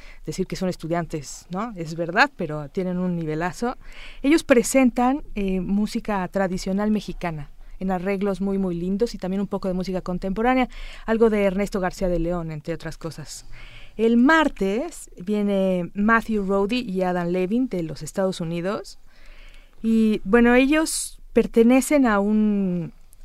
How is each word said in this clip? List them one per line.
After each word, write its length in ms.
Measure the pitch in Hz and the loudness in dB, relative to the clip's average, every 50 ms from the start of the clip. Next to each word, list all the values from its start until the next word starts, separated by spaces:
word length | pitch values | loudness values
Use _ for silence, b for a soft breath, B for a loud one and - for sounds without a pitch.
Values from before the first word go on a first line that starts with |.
| B B B B B | B B B B B
decir 220 | 160 151 - 185 | -8 -4 -4 -4
que 80 | - 175 | -4 -4
son 140 | - 190 180 | -4 -4 -4
estudiantes, 760 | 165 - - 156 170 175 165 - - 156 135 - - - - - | -4 -4 -4 -4 -2 -2 -4 -4 -6 -8 -8 -10 -14 -16 -14 -10
¿no? 220 | 175 185 226 247 208 | -8 -8 -6 -8 -8
Es 220 | 175 165 156 170 | -10 -10 -8 -6
verdad, 340 | 160 170 160 170 226 277 277 - | -6 -4 0 4 4 4 4 2
pero 320 | - 180 151 151 151 147 139 | -4 -6 -6 -6 -6 -8 -8
tienen 300 | - 190 180 185 180 180 | -6 -4 -4 -2 -2 -2
un 180 | 185 180 175 | -2 -2 -2
nivelazo. 600 | 170 165 151 156 156 170 180 - - 233 240 - - B B B B B B B B | -2 -4 -4 -4 -2 -4 -4 -4 -4 -4 -6 -6 -6 B B B B B B B B
Ellos 220 | B 277 320 320 - | B 4 4 4 4
presentan, 800 | - 269 240 - - - 269 262 247 - 254 240 254 269 302 - - - | 4 4 4 4 4 4 4 4 4 2 2 0 0 0 -2 -4 -8 -6
eh, 260 | 214 196 190 190 185 | -4 -2 -2 -2 -2
música 680 | 175 - 196 208 214 208 - 233 - - 208 190 180 175 | -2 0 0 0 0 -2 -4 -6 -4 -4 -4 -2 -2 -2
tradicional 640 | - 196 196 185 180 175 - 196 190 196 214 214 | -2 0 0 0 -2 -4 -4 -2 -2 0 0 0
mexicana, 580 | 214 208 - - - - - 175 160 151 135 - - - b b b b | 0 0 -2 -6 -8 -6 -6 -6 -6 -6 -10 -12 -14 -18 b b b b
en 100 | 185 185 | -4 -2
arreglos 500 | 185 180 175 196 202 185 202 202 190 185 | -2 -2 0 -2 -2 0 0 -2 -2 -2
muy, 180 | 196 196 196 196 | -2 -2 0 0
muy 180 | 190 185 170 | 0 -2 -2
lindos 400 | 170 175 185 202 196 240 226 - | -2 -2 -2 0 0 0 -2 -2
y 20 | - | -6
también 220 | - 180 190 202 | -6 -4 -4 -2
un 80 | 202 - | -4 -2
poco 180 | 202 185 - | -4 -4 -4
de 80 | 190 180 | -2 -2
música 280 | 185 180 190 185 180 | -2 -4 -4 -4 -4
contemporánea, 680 | - - 180 175 - 190 190 214 226 254 262 262 247 240 B B B B B B B | -4 -4 -6 -4 -4 -4 -2 0 2 2 2 2 0 -2 B B B B B B B
algo 260 | B 226 214 233 226 | B 2 4 4 4
de 120 | 214 208 | 4 4
Ernesto 380 | 196 196 180 202 202 190 - 196 | 2 2 2 0 -2 -2 -2 -2
García 260 | 180 175 - - 196 180 | -2 -2 -2 -2 -2 0
de 120 | 175 170 | 0 0
León, 320 | 165 170 175 175 165 160 | 0 -2 -2 -4 -4 -6
entre 220 | 156 147 - 165 165 | -8 -8 -6 -8 -8
otras 220 | 156 - 160 - | -6 -8 -10 -10
cosas. 480 | - - 160 - - 147 - - - - - B B B B B B B B B | -8 -10 -10 -10 -10 -14 -14 -14 -16 -14 -14 B B B B B B B B B
El 200 | B 220 226 233 233 | B 2 4 6 6
martes 920 | 247 294 320 320 302 285 - - 190 190 196 240 320 349 - - - - - - | 6 6 6 6 4 2 0 0 -2 -2 0 -2 -4 -6 -8 -12 -18 -18 -18 -12
viene 720 | 175 202 208 208 202 202 202 190 190 190 185 180 175 - - | -6 -2 -2 0 0 0 2 2 2 2 2 0 -2 -4 -2
Matthew 500 | 196 208 220 226 226 - - 220 208 196 | 0 2 4 4 4 2 0 -2 -2 0
Rody 320 | 185 196 196 202 196 247 254 240 190 | 0 2 2 2 2 0 -2 -2 -2
y 140 | 185 185 | -2 -2
Adam 240 | 185 180 180 180 175 170 | 0 0 0 0 0 0
Levin 380 | 180 185 185 180 220 247 262 247 | 0 0 0 0 0 0 0 0
de 140 | 190 180 | -2 -4
los 200 | 165 156 139 - 156 | -4 -6 -8 -10 -10
Estados 360 | 147 - 202 190 190 185 - | -8 -4 -2 0 0 0 -2
Unidos. 600 | 170 160 170 170 170 190 208 - 392 - - - - b b b b b b b b b b b b b b b | -4 -6 -4 -4 -4 -4 -6 -6 -8 -12 -18 -20 -20 b b b b b b b b b b b b b b b
Y, 380 | - 226 226 226 220 214 214 - - | 0 2 4 4 4 4 2 0 0
bueno, 300 | 185 214 240 233 240 240 | 4 6 6 8 8 8
ellos 640 | 254 269 269 311 311 320 311 - - - - - - - - | 6 6 6 4 2 2 0 -2 -4 -6 -8 -12 -16 -8 0
pertenecen 760 | - 240 202 190 - 226 226 240 254 269 254 - 302 285 262 | 2 2 2 4 6 6 6 8 6 6 4 4 4 4 4
a 140 | 226 208 196 | 4 4 2
un, 720 | 202 208 214 214 214 214 208 202 196 185 180 175 160 - - - - - - - | 2 2 2 2 2 2 2 2 0 0 0 -2 -4 -6 -10 -14 -20 -20 -20 -12